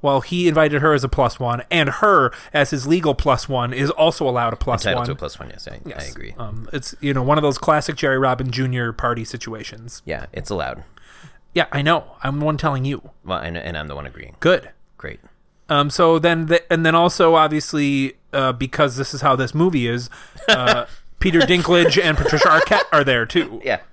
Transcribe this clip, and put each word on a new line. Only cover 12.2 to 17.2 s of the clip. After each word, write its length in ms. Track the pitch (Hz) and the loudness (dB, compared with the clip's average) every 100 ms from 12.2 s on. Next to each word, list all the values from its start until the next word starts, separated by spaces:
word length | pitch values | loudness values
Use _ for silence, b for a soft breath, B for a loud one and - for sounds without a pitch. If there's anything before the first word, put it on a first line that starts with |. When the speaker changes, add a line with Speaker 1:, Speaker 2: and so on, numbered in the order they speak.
Speaker 1:
I'm 160 | 135 143 | -6 -2
the 60 | |
one 140 | 151 151 | -2 -2
telling 260 | 160 135 | -2 -2
you. 260 | 131 143 - - | -4 -6 -10 -20
Speaker 2:
Well, 140 | - 90 | -8 -6
and, 180 | 80 85 | -6 -8
and 220 | - 82 | -8 -8
I'm 100 | 76 | -8
the 60 | |
one 100 | 71 | -10
agreeing. 320 | 69 - - - | -14 -16 -20 -4
Speaker 1:
Good. 320 | 160 180 - - - _ | 0 0 -2 -20 -20 _
Speaker 2:
Great. 220 | 73 - - _ _ _ _ | -16 -16 -20 _ _ _ _
Speaker 1:
Um, 180 | 147 147 | 0 0
so 300 | - 170 165 | 2 4 4
then, 280 | 170 165 160 | 2 0 2
the, 240 | 170 - | 0 2
and 140 | 165 | 0
then 100 | 165 | 4
also, 400 | 165 170 - | 4 4 4